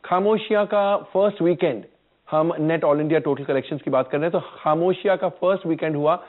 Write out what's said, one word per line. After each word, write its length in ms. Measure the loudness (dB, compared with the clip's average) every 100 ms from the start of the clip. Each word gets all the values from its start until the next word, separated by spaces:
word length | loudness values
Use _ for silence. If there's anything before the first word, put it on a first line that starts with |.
खामोशियां 600 | -2 0 2 0 0 0 2
का 300 | 0 2 0
first 460 | -2 0 0 2
weekend 420 | 0 2 0 -2 -10 _ _ _ -4
हम 220 | 0 0 0
net 240 | 0 2
all 160 | 2 2
India 200 | 2 0
total 240 | 2 -2
collections 380 | 0 -2 -2 -8
की 80 | -2
बात 180 | -2 0
कर 100 | -2
रहे 120 | -2
हैं, 20 |
तो 100 | -2 -6 -6
खामोशियां 580 | 0 2 2 0 0 0
का 120 | -2
फर्स्ट 380 | -2 0 0 -2
weekend 300 | -2 -2 0
हुआ 260 | 0 0